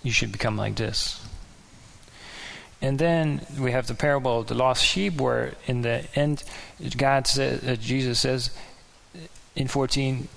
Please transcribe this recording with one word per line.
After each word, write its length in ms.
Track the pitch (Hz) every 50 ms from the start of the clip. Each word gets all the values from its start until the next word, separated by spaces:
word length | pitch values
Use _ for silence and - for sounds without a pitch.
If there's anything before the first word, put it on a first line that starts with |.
"You 100 | - 127
should 200 | 110 - 120 107
become 240 | 101 107 - 113 107
like 200 | 104 104 104 104
this." 420 | 110 113 107 - - - - - - - - - - - - - - - - - - - - - - - - - - - - - - - - - - - - - - -
And 140 | 135 139
then 480 | 135 160 170 170 165 160 151 143 139 - - 143 143
we 140 | 131 127 120
have 120 | 131 120
the 80 | - 123
parable 460 | - - 147 143 139 127 131 117 117
of 80 | 113
the 80 | 107 120
lost 280 | 120 127 131 127 - -
sheep, 380 | - - 185 196 202 170 147
where 320 | 131 123 120 120 120 131 123 - -
in 160 | - 127 123 120
the 200 | 117 117 127 - - -
end, 280 | 143 147 151 147 - - - - - - - - - - 127 -
God 300 | 123 139 135 139 135 131
says, 360 | - - 135 135 131 127 - -
uh, 120 | 127 123
Jesus 460 | 113 113 120 127 135 131 127 120 -
says 280 | - 131 131 127 120 - - - - - - - - - - - - - - 175 160 - - - - - -
in 120 | - 135
fourteen 600 | 123 - 143 135 127 - 139 135 131 131 127 - - -